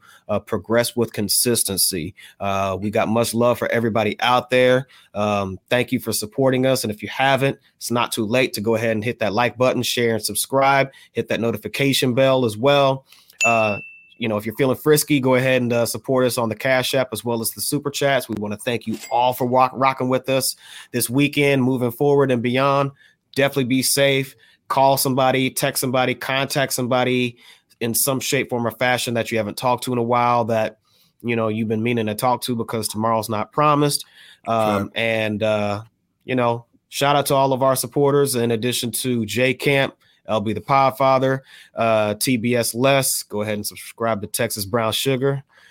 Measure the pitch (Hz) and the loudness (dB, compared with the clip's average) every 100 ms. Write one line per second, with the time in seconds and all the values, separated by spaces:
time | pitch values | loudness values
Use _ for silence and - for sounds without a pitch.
0 | - - - 104 - 107 92 117 117 - | -10 -18 -6 -6 -4 -6 0 0 0 -2
1 | 113 - 101 - 123 113 - 95 - 92 | -4 -2 -2 0 0 0 -2 -2 -2 -2
2 | 82 - - - 98 98 98 95 104 110 | -8 -12 -20 -8 -4 -2 -2 -4 -2 -2
3 | 90 113 117 113 120 117 - 117 117 110 | 0 0 0 2 2 2 0 0 0 0
4 | 107 - 123 123 - 127 127 127 135 - | 0 0 2 2 2 4 4 4 0 -12
5 | _ 101 104 101 98 92 _ 123 123 123 | _ -4 0 0 -2 -6 _ -2 0 -2
6 | - 107 107 - 131 131 131 131 113 104 | -4 -6 -6 0 0 2 2 0 -2 -6
7 | 104 - 135 135 139 - _ _ - 120 | -8 -2 2 2 0 -4 _ _ -4 -2
8 | 113 - 104 127 123 - 107 110 113 110 | 0 -2 0 0 0 -2 0 0 0 -2
9 | 110 113 107 101 123 113 127 120 117 - | -2 -2 -2 0 0 2 0 0 -2 0
10 | 117 110 - 104 - 135 135 139 135 - | 0 0 -2 -6 -2 2 2 2 0 -6
11 | - - 113 95 117 107 107 - 139 131 | -8 -6 -4 -2 -2 -4 -6 -2 0 2
12 | 131 120 135 131 120 107 135 143 139 135 | 0 2 2 2 0 0 2 4 2 0
13 | - - _ - 117 117 107 101 - - | -6 -20 _ -4 0 2 2 -2 -8 -20
14 | _ - 117 104 107 107 131 123 151 151 | _ -8 -4 -4 -4 0 0 2 2 2
15 | - 147 131 127 131 127 120 120 113 113 | 4 0 4 2 4 2 2 0 0 -2
16 | - 131 127 123 113 107 135 131 123 135 | -2 0 2 0 -2 -2 0 0 2 0
17 | 127 107 120 117 110 - - 147 143 - | -2 -4 -4 -4 -4 -6 -4 -4 -4 -2
18 | 139 135 - 104 101 104 - 117 110 107 | 0 0 -2 -6 -6 -6 -4 -4 -4 -8
19 | - 117 127 123 127 127 127 - 135 131 | -4 0 0 0 0 2 2 2 -2 0
20 | 127 131 - 131 127 - - - - 123 | 0 -2 0 -2 -2 -6 -14 -20 -8 -4
21 | 113 127 143 143 143 139 127 131 123 - | -2 2 2 2 2 4 2 0 -2 0
22 | 143 143 135 123 123 127 139 139 143 139 | 2 4 4 2 0 2 2 2 0 -6
23 | _ _ _ - 139 139 120 131 123 - | _ _ _ 0 0 0 0 0 0 2
24 | 139 135 135 - _ _ - - 135 135 | 4 2 -2 -10 _ _ -4 2 4 4
25 | 139 127 131 131 131 - 139 131 131 127 | 2 2 2 2 0 0 -2 -2 -2 0
26 | 127 123 - 135 135 151 131 - 123 127 | 0 -2 -4 -2 -2 -2 -2 -2 0 0
27 | 123 127 123 120 - - _ _ 117 110 | 2 0 -2 -6 -18 -20 _ _ -4 -2
28 | - 135 - 135 113 120 117 - 127 123 | -2 -2 -2 -2 -2 -2 -4 0 0 0
29 | - 117 110 113 101 - 131 123 - 123 | 0 -2 -2 -2 -4 -4 -2 -2 -2 -2
30 | 117 120 120 120 113 113 110 - _ _ | 0 2 2 2 2 0 -2 -6 _ _
31 | _ _ 117 117 113 107 110 110 117 120 | _ _ -4 -2 0 -2 -2 -2 0 0
32 | 107 107 127 120 - 120 113 117 104 104 | -2 -2 0 -2 -2 -6 -4 -6 -6 -4
33 | 113 113 107 107 - - 151 147 147 143 | 0 0 -2 -4 -4 0 2 4 2 0
34 | - - - - - 113 107 101 101 - | -6 -20 -20 -12 -4 0 2 0 -2 -2
35 | 113 110 110 107 107 107 104 101 110 _ | -2 0 -2 -2 0 0 -2 -4 -8 _
36 | _ _ - 127 120 117 - _ _ - | _ _ -6 -2 0 -2 -8 _ _ -2
37 | 139 143 135 139 135 127 135 127 120 143 | 2 2 2 2 2 2 2 0 -2 0
38 | 143 143 139 120 117 113 123 117 120 - | 2 2 2 0 0 0 -2 -4 -4 -6
39 | 127 123 107 101 131 127 147 139 135 - | -4 -4 -4 0 0 0 0 0 0 -4
40 | _ _ - 110 104 107 - 139 135 131 | _ _ -4 -2 -2 -4 0 2 2 2
41 | 135 131 131 135 - - - - 113 110 | 2 4 2 -2 -6 -20 -12 -2 0 2
42 | 104 104 - 127 117 120 113 113 135 135 | 0 -2 -2 0 0 0 0 0 2 2
43 | 131 - - 104 104 104 101 87 - - | 0 -4 -6 -6 -4 -4 -6 -12 -16 -6
44 | 113 107 98 - 117 - 98 117 110 104 | -2 -2 -4 -4 -4 -4 -4 -2 -2 -2
45 | 139 131 139 139 - _ - | -2 0 0 -2 -8 _ -20